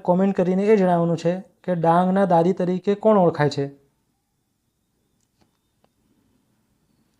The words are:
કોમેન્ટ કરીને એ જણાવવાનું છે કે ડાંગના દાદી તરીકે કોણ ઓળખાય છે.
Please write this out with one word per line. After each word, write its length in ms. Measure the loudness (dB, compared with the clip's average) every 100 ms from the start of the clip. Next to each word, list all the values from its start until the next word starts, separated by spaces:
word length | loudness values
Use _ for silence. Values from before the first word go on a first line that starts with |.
કોમેન્ટ 340 | 0 0 0 0
કરીને 280 | -2 -2
એ 100 | 2 2
જણાવવાનું 460 | 2 0 0 -2
છે 100 | -4 -6 -10 _
કે 80 | -8
ડાંગના 560 | -2 0 2 2 0 2
દાદી 280 | 2 2 -2
તરીકે 340 | -4 -4 -4 -2
કોણ 220 | 2 4
ઓળખાય 340 | 2 2 -2
છે. 100 | -2 -8 -12 _ _ _ _ _ _ _ _ _ _ _ _ _ _ _ _ _ _ _ _ _ _ _ _ _ _ _ _ _ _ _ _ _